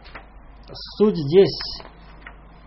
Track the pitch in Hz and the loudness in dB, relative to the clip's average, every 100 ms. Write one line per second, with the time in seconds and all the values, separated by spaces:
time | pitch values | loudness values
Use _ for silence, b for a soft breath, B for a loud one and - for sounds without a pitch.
0 | - - - - - - - - - - | -20 -20 -20 -20 -20 -20 -20 -20 -12 0
1 | 214 175 139 175 190 - - - - - | 0 0 2 4 4 2 -12 -16 -18 -20
2 | - - - - - - | -20 -20 -20 -20 -20 -20